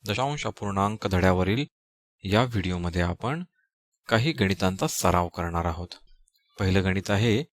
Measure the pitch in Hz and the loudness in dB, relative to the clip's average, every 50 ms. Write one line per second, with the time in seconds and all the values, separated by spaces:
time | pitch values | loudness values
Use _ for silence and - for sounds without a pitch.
0 | _ - 104 98 127 139 147 147 - 110 110 - - 101 98 98 98 101 107 107 | _ -4 -4 -2 -2 -4 -4 -4 -6 -8 -8 -6 -6 -4 -2 0 0 0 -2 -4
1 | - 101 92 92 90 92 92 90 92 87 101 123 147 - _ _ _ _ _ _ | -4 0 0 4 4 4 4 4 2 0 0 -2 -2 -6 _ _ _ _ _ _
2 | _ _ _ _ _ 98 95 107 127 127 117 104 87 90 90 90 87 87 85 90 | _ _ _ _ _ 0 2 2 2 2 -2 -4 -2 -2 -4 -2 -4 -2 0 2
3 | 87 85 90 - - 113 143 170 180 - _ _ _ _ _ _ _ _ _ _ | 0 0 0 -2 -4 -6 -4 -4 -8 -12 _ _ _ _ _ _ _ _ _ _
4 | _ - 113 113 120 156 156 - 104 95 98 - 101 92 92 95 143 160 - - | _ 0 2 2 2 0 0 0 0 0 0 0 0 -2 0 0 -4 -4 -4 0
5 | - 92 87 90 87 85 _ - 87 85 85 85 85 87 82 - 87 - - - | 0 2 2 2 2 0 _ -6 -6 -4 -4 -2 -2 -2 -4 -4 -10 -12 -14 -20
6 | _ _ - _ _ _ _ _ _ _ _ - 101 95 92 98 92 95 92 98 | _ _ -20 _ _ _ _ _ _ _ _ -2 0 2 2 2 2 2 0 -2
7 | 90 - 104 101 107 120 104 113 160 - _ | -2 0 0 2 4 4 2 2 0 -4 _